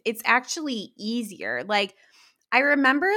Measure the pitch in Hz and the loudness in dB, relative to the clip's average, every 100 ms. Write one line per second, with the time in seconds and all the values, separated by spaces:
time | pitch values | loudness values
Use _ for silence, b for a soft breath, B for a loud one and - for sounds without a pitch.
0 | 220 220 - 240 254 339 302 226 185 - | -6 -4 2 2 0 -8 -4 -6 -8 -10
1 | 208 240 208 170 101 120 180 208 202 - | -6 -4 -6 -8 -6 -4 0 0 0 -6
2 | b b b b - 240 285 285 269 285 | b b b b -2 2 2 4 4 4
3 | 370 | 2